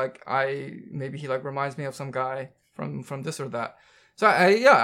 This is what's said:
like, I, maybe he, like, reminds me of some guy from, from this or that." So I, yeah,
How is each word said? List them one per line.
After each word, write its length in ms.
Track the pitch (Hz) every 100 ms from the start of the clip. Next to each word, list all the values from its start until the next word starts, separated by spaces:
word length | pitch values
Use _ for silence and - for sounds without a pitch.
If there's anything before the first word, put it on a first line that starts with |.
like, 200 | 131 - -
I, 480 | 131 135 139 135 151 -
maybe 280 | 151 135 139
he, 80 | 147
like, 160 | 131
reminds 340 | 139 139 139 131
me 80 |
of 100 | 143 135
some 160 | 139
guy 380 | 127 131 135 135 _ _
from, 280 | - 143 143
from 220 | 127 139
this 160 | 143 151
or 80 | 131
that." 280 | 117 117 - _ _ _
So 140 | - 220
I, 200 | - 180
yeah, 260 | 208 254 240